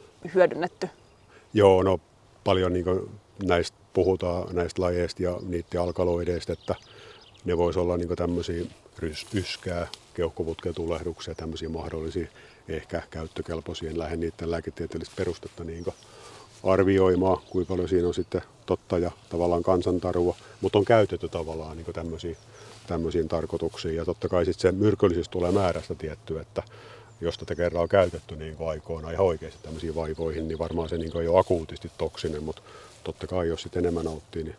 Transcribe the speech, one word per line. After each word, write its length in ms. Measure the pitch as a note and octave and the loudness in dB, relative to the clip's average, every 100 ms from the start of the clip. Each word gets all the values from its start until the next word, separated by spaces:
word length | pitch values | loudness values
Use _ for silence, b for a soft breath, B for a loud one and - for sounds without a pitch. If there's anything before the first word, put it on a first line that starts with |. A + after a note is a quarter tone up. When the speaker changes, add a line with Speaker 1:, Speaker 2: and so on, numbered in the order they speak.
| - - F3 | -16 -16 -2
Speaker 1:
hyödynnetty? 560 | F#3 F3+ D3 F3 - F#3 - - _ _ b b | 4 6 4 -6 -6 -10 -10 -20 _ _ b b
Speaker 2:
Joo, 300 | G#2+ G2 F#2 | 6 8 10
no 160 | F#2+ F2 _ _ _ - | 6 2 _ _ _ -6
paljon 300 | - F#2+ F#2 | 2 4 4
niinku 360 | F2+ F2 F#2 - G#2 _ - | 2 2 0 -2 -12 _ -6
näistä 340 | F#2+ F2 E2+ _ _ | 2 2 2 _ _
puhutaan, 600 | - F2+ F#2 F2+ F2 F2+ F2+ | 2 2 2 0 -4 -4 -2
näistä 260 | F2 - | -2 0
lajeista 420 | F2+ F2 F2 - | 0 0 -2 -2
ja 140 | F2+ F2+ F#2 | -4 -4 -4
niiden 340 | E2+ - F2+ | -6 -4 -2
alkaloideista, 720 | F2 E2+ F2+ E2+ F2 F2 - | -2 0 0 0 0 -2 -4
että 220 | F2 - - b b b b b b - | -8 -4 -6 b b b b b b -4
ne 120 | E2+ | 0
vois 200 | E2+ F#2 | 2 2
olla 200 | F2 F2 | 0 0
niinku 180 | E2+ F2 | -2 -2
tämmösiä 500 | F2 F2 E2+ E2+ F2 - - - | 0 -2 -2 -4 -6 -10 -20 -8
rys-, 280 | E2 D#2 - G2+ | -8 -8 -6 -4
yskää, 520 | F2+ - F#2 F2 E2+ - - | -4 -6 -6 -4 -6 -10 -14
keuhkoputken 600 | - E2 - E2 E2 F2+ | -4 -4 -2 -6 -4 -6
tulehduksia, 640 | E2+ E2 E2 E2 E2 - D#2+ | -4 -4 -4 -4 -8 -10 -8
tämmösiä 340 | D#2+ D#2+ D#2+ | -8 -8 -6
mahdollisia 580 | D#2+ D#2 D#2+ D#2+ F2+ E2 b b b - | -6 -6 -6 -4 -4 -6 b b b -10
ehkä 320 | D#2+ - E2+ - | -10 -6 -8 -8
käyttökelpoisia. 800 | E2 D#2+ - E2 E2 - E2+ E2 | -10 -10 -8 -6 -6 -8 -8 -6
En 100 | D#2+ | -6
lähde 160 | D#2 E2 | -4 -4
niitten 360 | E2 - E2 | -4 -4 -6
lääketieteellistä 640 | E2 - - - E2 D#2+ - | -4 -6 -8 -8 -8 -10 -6
perustetta 460 | F2+ E2+ - - | -4 -4 -10 -12
niinku 300 | E2 E2+ F2 - b b b b b - | -12 -8 -8 -10 b b b b b -6
arvioimaan, 760 | F#2+ F#2+ F#2+ G2 F#2 F2+ F#2+ F2+ - | 2 6 6 6 6 6 4 2 0
kuinka 200 | F#2 F2 | -4 -2
paljon 160 | F#2 F2 | -2 2
siinä 180 | F#2 F2 | 2 2
on 60 | |
sitten 280 | F2 F2 F#2 - - - | 0 -2 -4 -6 -14 -4
totta 320 | F2+ - F2+ | -4 0 0
ja 140 | F2 - - | 0 -4 -8
tavallaan 340 | E2+ F2 F2 | 0 2 2
kansantarua, 720 | F2 F2+ G2 F2+ F2+ F2 F2 - b b | 4 2 4 0 0 2 2 0 b b
mut 140 | F#2+ G#2+ | 2 2
on 100 | F#2+ | 6
käytetty 440 | A2+ G2+ F2 E2 | 6 6 0 -6
tavallaan 480 | - D#2+ D#2+ D#2 D#2+ | -6 -6 -6 -8 -10
niinku 160 | E2 | -10
tämmösiä, 420 | E2 E2 D#2+ F2 D#2 b b b b - | -8 -8 -8 -8 -10 b b b b -6
tämmöisiin 400 | E2+ E2 F2 D#2+ | -4 0 0 0
tarkoituksiin. 680 | E2+ D#2+ E2 E2 - F2 D#2+ | -2 -2 -2 -4 -4 -6 -4
Ja 100 | E2 | -4
totta 240 | E2+ F2+ | -2 0
kai 160 | F2+ F2 | 2 2
sit 140 | E2+ | 2
se 120 | F#2 | 2
myrkyllisyys 580 | F#2 G#2+ G2+ G2 E2+ E2 | 4 2 4 4 2 -2
tulee 220 | F#2 F2 | -2 2
määrästä 440 | G2 F#2 D#2+ - E2 | 4 2 0 -6 -8
tietty, 440 | D#2+ D#2 - D#2+ | -8 -10 -10 -10
että 240 | - - - b b b b b | -8 -10 -10 b b b b b
jos 160 | E2 - | -6 -6
tätä 180 | - E2 | -6 -2
kerran 280 | F2 E2 | 0 2
on 60 | E2+ | 4
käytetty 460 | G2 F2 D#2+ - D2+ | 6 4 2 -12 -10
niinku 300 | D#2+ D2+ D#2+ | -10 -6 -6
aikoina 460 | D#2 - E2 D#2 | -6 -6 -8 -6
ihan 140 | E2+ F#2+ | 2 2
oikeasti 340 | D#2+ D#2+ - | 2 -6 -14
tämmöisiin 320 | D#2 D#2+ E2 D#2+ | -14 -8 -6 -4
vaivoihin, 520 | D#2+ D#2+ E2 D#2 D#2+ | -4 -4 -4 -4 -4
niin 120 | D#2+ | -4
varmaan 300 | E2 E2 E2 | -4 -4 -4
se 80 | E2+ | -4
niinku 220 | D#2+ E2+ | -4 -4
ei 80 | E2 | 4
ole 120 | F2+ | 4
akuutisti 520 | - F2 D#2+ D#2+ E2 - | 6 2 -2 -12 -14 -6
toksinen, 460 | D#2+ - E2 D2+ | -6 -4 -6 -4
mut 200 | D2+ - b b b b | -8 -10 b b b b
totta 240 | - - - | -14 -12 -6
kai 200 | F2+ E2+ | -2 -2
jos 140 | E2 | -2
sit 160 | - F2+ | -6 -2
enemmän 280 | F2 E2+ D#2+ | 0 0 -2
nauttii, 380 | D#2 - E2 | -6 -10 -10
niin 120 | D#2+ | -8